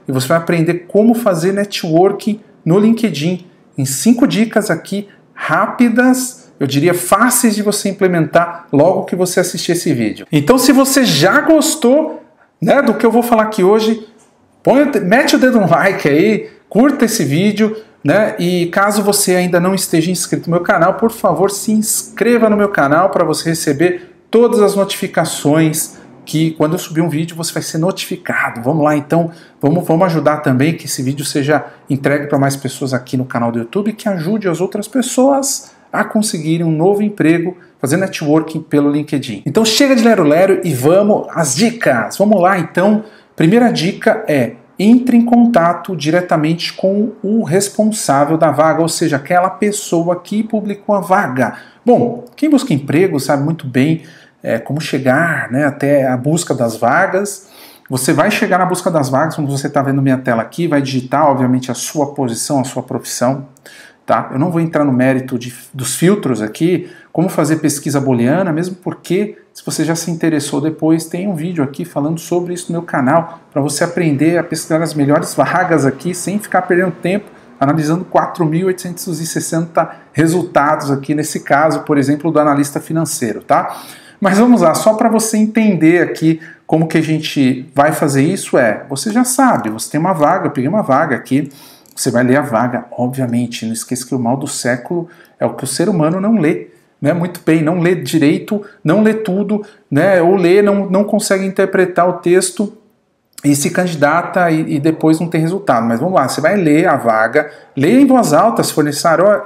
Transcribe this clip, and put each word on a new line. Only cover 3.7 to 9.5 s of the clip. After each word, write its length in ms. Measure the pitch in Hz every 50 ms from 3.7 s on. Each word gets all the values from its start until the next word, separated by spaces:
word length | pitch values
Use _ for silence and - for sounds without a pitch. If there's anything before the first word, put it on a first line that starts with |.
| _ -
em 60 | 135
cinco 420 | 131 - - - 220 247 240 285
dicas 420 | - 165 196 226 226 - 214 202 -
aqui 400 | - - - - 190 202 202 - - _ _ _ _
rápidas, 1160 | - - - 156 175 208 226 - - 240 240 214 247 247 262 254 - - - - - - - _ _
eu 80 | 147
diria 260 | 131 123 143 151 175 175
fáceis 600 | 175 - - 202 202 233 254 233 - - 226 202
de 80 | 208 202
você 260 | 208 202 - - 202
implementar 760 | 190 - 190 180 175 165 156 - - 170 170 175 - - - -
logo 340 | - 139 151 180 180 190 190
que 120 | - 202
você 240 | 175 180 180 - 196
assistir 320 | 180 180